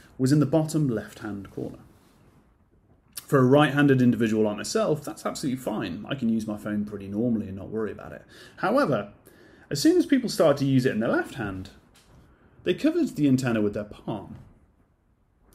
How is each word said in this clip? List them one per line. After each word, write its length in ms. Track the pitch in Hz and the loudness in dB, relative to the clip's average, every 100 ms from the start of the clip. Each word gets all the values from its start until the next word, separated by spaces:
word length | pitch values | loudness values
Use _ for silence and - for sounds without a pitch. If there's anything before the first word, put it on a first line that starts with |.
| - - | -20 -2
was 140 | 131 | 2
in 80 | 151 | 4
the 60 | 131 | 4
bottom 420 | 160 156 190 143 | 2 0 -2 -2
left-hand 640 | 110 104 - 110 101 98 | -2 -8 -14 -12 -12 -12
corner. 280 | - 123 - - _ _ _ _ _ _ _ _ _ _ _ _ - - | -12 -12 -12 -20 _ _ _ _ _ _ _ _ _ _ _ _ -20 0
For 140 | 143 | 4
a 40 | |
right-handed 580 | 127 143 151 143 147 131 | 6 6 6 4 4 6
individual 440 | 123 113 113 107 107 | 6 4 2 2 2
like 120 | 104 | 0
myself, 460 | 107 220 202 143 | -4 -2 0 -2
that's 220 | - - 214 | -4 -8 -8
absolutely 360 | - 143 131 | -6 -6 -4
fine. 440 | - 208 104 85 - | -6 -4 -6 -8 -8
I 80 | 135 | -4
can 140 | 113 | 0
use 180 | 113 107 | -2 -2
my 100 | 104 | -8
phone 280 | 110 107 104 | -4 -4 -6
pretty 220 | 104 98 | -8 -8
normally 400 | 101 123 110 95 | -2 0 -2 -4
and 100 | 95 | -10
not 120 | 95 | -8
worry 220 | 110 104 | -6 -6
about 220 | - - | -8 -14
it. 100 | - - - - - | -16 -20 -20 -20 -6
However, 540 | 185 254 247 117 101 - - _ - - - | -2 0 0 -2 -4 -16 -20 _ -20 -20 -10
as 120 | 147 | 0
soon 160 | 302 359 | 2 4
as 80 | - | 2
people 240 | 269 214 | 0 -2
started 300 | - 165 131 | 2 2 4
to 60 | 139 | 2
use 200 | 131 120 | 2 2
it 80 | |
in 80 | 104 | 0
their 80 | 117 | 0
left 260 | 285 - 139 | -2 -4 -8
hand, 360 | 104 95 92 - _ _ _ - _ _ _ _ | -8 -8 -14 -20 _ _ _ -20 _ _ _ _
they 100 | - | -4
covered 420 | 180 302 339 294 - | 0 0 0 -2 2
the 120 | 143 | 2
antenna 340 | 127 127 113 | 4 2 0
with 120 | 104 | 0
their 100 | 107 | -2
palm. 540 | 107 - - 107 90 - - _ _ _ _ _ _ _ _ _ _ | -10 -12 -10 -10 -10 -18 -20 _ _ _ _ _ _ _ _ _ _